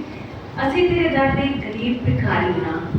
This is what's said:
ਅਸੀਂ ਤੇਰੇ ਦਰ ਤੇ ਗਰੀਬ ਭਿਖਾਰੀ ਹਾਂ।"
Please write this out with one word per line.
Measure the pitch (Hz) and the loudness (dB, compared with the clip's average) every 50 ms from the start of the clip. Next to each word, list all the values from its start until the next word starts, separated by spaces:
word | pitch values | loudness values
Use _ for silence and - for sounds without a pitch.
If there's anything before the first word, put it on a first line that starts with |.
| - - - - - - - - - - - - - | -6 -8 -12 -12 -12 -12 -14 -14 -12 -10 -6 -2 -2
ਅਸੀਂ | 269 277 359 359 359 | 0 2 4 4 4
ਤੇਰੇ | 349 349 339 311 | 4 4 2 2
ਦਰ | 277 269 277 269 | 4 4 4 4
ਤੇ | - 277 277 277 - - - 208 | 2 2 0 0 0 -2 -4 -6
ਗਰੀਬ | 214 226 226 240 247 - 262 | -6 -4 -2 -2 -2 0 0
ਭਿਖਾਰੀ | 262 254 - - - - 185 180 | 0 2 2 2 0 2 2 2
ਹਾਂ।" | 180 180 - - 160 160 165 - - - | 0 0 0 -2 -2 -4 -4 -4 -4 -2